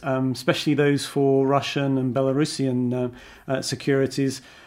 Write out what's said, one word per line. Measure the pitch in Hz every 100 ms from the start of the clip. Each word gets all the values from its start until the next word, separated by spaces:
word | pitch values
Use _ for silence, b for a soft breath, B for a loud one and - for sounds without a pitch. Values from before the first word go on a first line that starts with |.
um, | 147 131 131
especially | 120 - 160 160 143
those | 143 143
for | - 143 139 135 135
Russian | 139 - 147 139 135
and | 131
Belarusian, | 123 135 135 156 - 135 123 123
uh, | 123 123 123 - - -
uh, | 135
securities, | - 135 - 135 135 143 135 135 B B